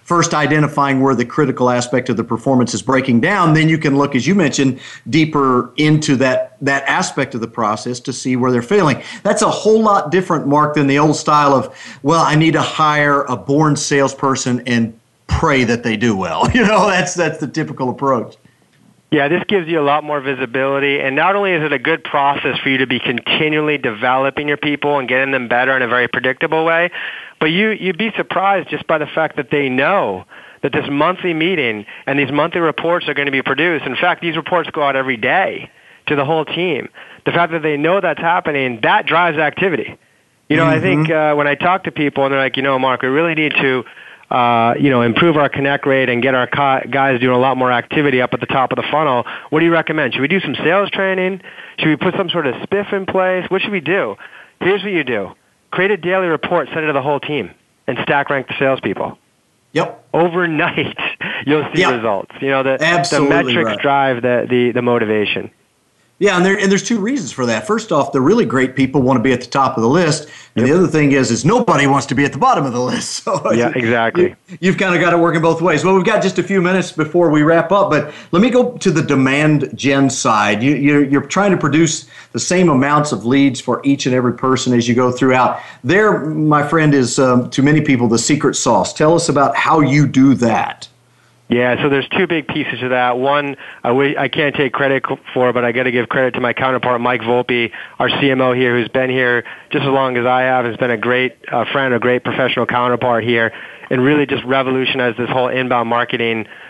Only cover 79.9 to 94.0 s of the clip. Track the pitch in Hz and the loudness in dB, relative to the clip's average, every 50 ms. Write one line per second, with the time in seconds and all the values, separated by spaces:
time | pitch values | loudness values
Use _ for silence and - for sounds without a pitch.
79.9 | 139 139 139 131 123 - - 131 110 104 104 104 107 104 120 139 151 123 143 147 | 2 4 2 2 0 0 0 2 2 2 2 2 0 0 2 0 0 2 2 4
80.9 | 147 147 143 135 143 139 143 - - 190 202 202 185 - - 151 131 160 170 156 | 4 4 4 4 2 0 0 0 0 0 2 2 2 2 0 0 2 2 2 2
81.9 | - - - - - - - - - 120 - - 180 185 180 165 143 127 135 143 | 0 -4 -10 -16 -20 -20 -20 -8 -8 -6 -4 0 2 4 4 4 4 4 2 2
82.9 | 147 151 147 - 123 98 101 120 135 139 139 139 123 123 - - 117 - - 139 | 2 2 2 0 -4 -4 0 2 4 4 4 4 2 -2 -2 -4 -4 0 0 0
83.9 | 139 135 - 139 123 127 123 123 120 - - 131 131 123 - 131 123 120 113 117 | 0 0 0 0 0 2 2 0 -2 0 0 0 0 0 2 2 2 2 2 2
84.9 | 117 120 127 123 123 - 135 131 127 127 123 - - - - - - - - 123 | 2 2 2 2 2 2 2 2 4 4 2 0 0 -4 -10 -16 -18 -8 -2 0
85.9 | 175 202 214 208 185 151 131 156 151 156 156 151 151 147 139 147 165 160 156 151 | 2 4 4 4 2 0 -2 -4 -2 0 2 2 4 2 2 2 2 2 4 4
86.9 | 143 139 127 120 - - 135 127 123 123 120 - - - 131 147 151 156 151 - | 4 4 2 2 2 2 2 4 4 2 2 0 0 2 4 4 4 4 4 2
87.9 | 135 117 123 113 117 113 - - 151 - - 131 - - - 135 113 95 90 - | 2 2 2 2 2 2 2 0 0 2 2 0 0 0 0 2 2 2 2 0
88.9 | - - 156 156 170 165 160 - 135 143 - - - - - 139 156 156 147 127 | 0 0 2 4 4 4 2 2 2 2 2 2 0 0 0 2 4 4 4 4
89.9 | 135 147 151 123 - 131 131 139 127 - 120 113 107 98 - - - - - - | 4 4 2 4 4 6 6 6 6 4 2 2 2 0 -2 -4 -8 -12 -18 -20
90.9 | _ _ _ _ _ _ _ _ _ _ _ - 120 120 123 123 120 - - 147 | _ _ _ _ _ _ _ _ _ _ _ -2 0 2 2 2 2 2 2 2
91.9 | 139 139 127 - - 202 185 165 175 160 135 - - 156 135 - 135 117 127 127 | 2 2 0 0 0 0 0 0 0 -4 -4 -4 -6 -4 -4 -4 -6 -6 -4 -2
92.9 | 127 123 123 123 123 127 131 139 143 147 143 143 135 - - - - - - 120 | 0 0 2 0 0 0 0 2 2 2 0 -2 -8 -10 -14 -20 -20 -6 -2 0
93.9 | 120 135 | 2 2